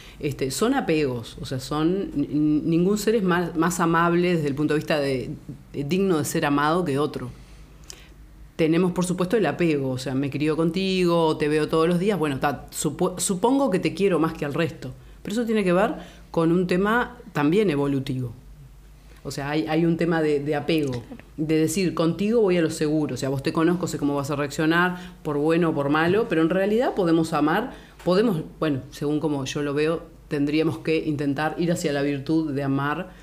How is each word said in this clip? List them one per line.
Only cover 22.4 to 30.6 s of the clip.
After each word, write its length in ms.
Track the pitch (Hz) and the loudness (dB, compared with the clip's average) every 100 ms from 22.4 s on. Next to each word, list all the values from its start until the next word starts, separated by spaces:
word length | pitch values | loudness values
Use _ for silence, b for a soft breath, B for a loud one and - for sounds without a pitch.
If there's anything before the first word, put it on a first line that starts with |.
voy 160 | 202 180 | 4 4
a 40 | |
lo 80 | 156 | 2
seguro", 460 | - 151 156 147 123 | 0 0 0 0 -2
o 20 | |
sea, 120 | 131 | -4
vos 120 | 135 | -2
te 120 | 160 | -2
conozco, 340 | 160 165 175 170 | 2 2 2 -2
sé 100 | 143 | -2
cómo 180 | 143 143 | -2 -2
vas 140 | 139 | -2
a 60 | 143 | -2
reaccionar, 800 | 147 151 156 170 180 180 - - | -4 -2 2 2 2 -2 -12 -10
por 140 | 156 147 | -4 0
bueno 320 | 151 165 165 | 2 4 2
o 40 | |
por 160 | 143 139 | 2 2
malo, 380 | 156 170 196 233 | 2 4 2 2
pero 120 | 160 | 2
en 60 | 165 | 2
realidad 440 | 185 196 220 294 | 2 2 2 0
podemos 400 | - 175 165 160 | 0 2 2 2
amar, 380 | 156 147 185 254 B B B | 0 2 2 -2 B B B
podemos, 380 | 170 180 233 160 - - | 0 2 4 0 -4 -4
bueno, 220 | 160 135 - | -2 -2 -6
según 280 | - 147 151 | -6 -2 0
como 260 | 156 143 131 | 0 -2 -4
yo 160 | 151 | -4
lo 100 | 147 | -2
veo, 300 | 143 151 165 - - - | 0 0 -2 -6 -20 -6
tendríamos 520 | 151 143 151 | -2 0 2